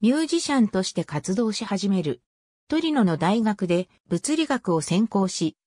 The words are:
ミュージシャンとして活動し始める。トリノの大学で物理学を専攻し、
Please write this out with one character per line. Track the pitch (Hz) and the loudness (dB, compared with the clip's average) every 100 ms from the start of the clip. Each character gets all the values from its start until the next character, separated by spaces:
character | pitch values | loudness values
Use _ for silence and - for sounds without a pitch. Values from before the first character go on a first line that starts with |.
ミ | 214 | 2
ュ | 294 320 | 2 2
ー | |
ジ | 339 | -2
シ | - | 2
ャ | 277 | 2
ン | 214 | 2
と | 185 | 0
し | 185 | -4
て | - | -4
活 | - 147 - | -4 -6 -4
動 | 190 220 | -2 -2
し | 208 214 | -2 -4
始 | 196 202 | -2 0
め | 190 | 0
る。 | 156 123 _ _ _ _ - | -2 -6 _ _ _ _ -6
ト | 311 | -2
リ | 320 | 0
ノ | 285 | 2
の | 190 156 | 2 2
大 | 170 226 | 2 2
学 | 214 208 180 | 0 0 0
で | 175 180 _ - | 0 -2 _ -4
物 | 170 - 311 | -4 0 0
理 | 311 | 0
学 | 254 - 165 | -2 0 0
を | |
専 | - 175 226 | 2 0 2
攻 | 202 190 | 0 0
し、 | - 160 - | -2 -4 -6